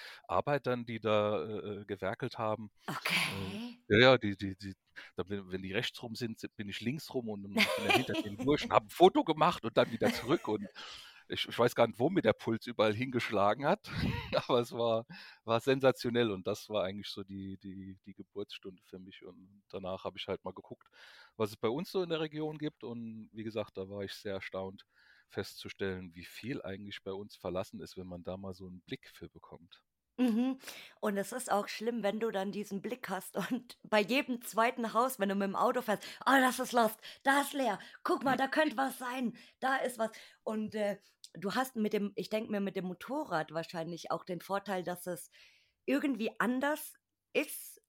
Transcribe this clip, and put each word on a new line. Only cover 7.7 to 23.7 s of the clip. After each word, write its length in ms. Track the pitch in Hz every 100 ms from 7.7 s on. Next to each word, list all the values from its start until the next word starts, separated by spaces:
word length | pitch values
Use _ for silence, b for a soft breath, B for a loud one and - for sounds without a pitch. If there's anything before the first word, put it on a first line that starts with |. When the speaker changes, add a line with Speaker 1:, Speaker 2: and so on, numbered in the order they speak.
| -
Speaker 1:
bin 80 | -
dann 80 | 403
hinter 200 | - 320
denen 240 | - 208
durch 260 | 254 294 240
und 60 |
Speaker 2:
<laughs> 20 |
Speaker 1:
hab 100 | - 208
ein 40 |
Foto 340 | - 359 302
gemacht 420 | 285 151 160 165 113
und 120 | -
dann 140 | 120
wieder 200 | 117 -
zurück 360 | - 113 165 -
und 240 | 107 196 -
Speaker 2:
<laughs> 540 | - - - - -
Speaker 1:
ich, 180 | - -
ich 120 | 110
weiß 160 | 120 -
gar 120 | 117
nicht, 120 | 104
wo 100 | 135
mir 120 | -
der 120 | 110
Puls 340 | 101 - 113 -
überall 260 | 120 107 107
hingeschlagen 720 | 135 123 - 107 101 113 143
hat, 240 | 190 -
<laughs> 580 | - - - - - -
aber 120 | 123
es 100 | 120
war, 340 | 127 117 113 117 175 B B
war 160 | - 117
sensationell 720 | 131 135 131 - 123 117 117
und 160 | 95 92
das 220 | 107 -
war 140 | 104
eigentlich 260 | 92 101 101
so 140 | -
die, 340 | 95 98 95 95
die, 400 | 98 95 95 92 -
die 80 |
Geburtsstunde 680 | 95 95 101 104 - 98 90 _
für 140 | 92
mich 240 | 92 - -
und 380 | - 95 101 _
danach 340 | 101 92 95 98
habe 120 | 92
ich 100 | -
halt 160 | 92
mal 100 | 92
geguckt, 340 | - - - _ B B B B B
was 140 | 107
es 60 | -
bei 120 | 113
uns 220 | 135 185
so 100 | 196
in 60 | 175
der 100 | 160
Region 380 | 156 151 156 156
gibt 260 | 151 -
und 460 | 113 117 113 110 107
wie 100 | 107
gesagt, 340 | 110 107 104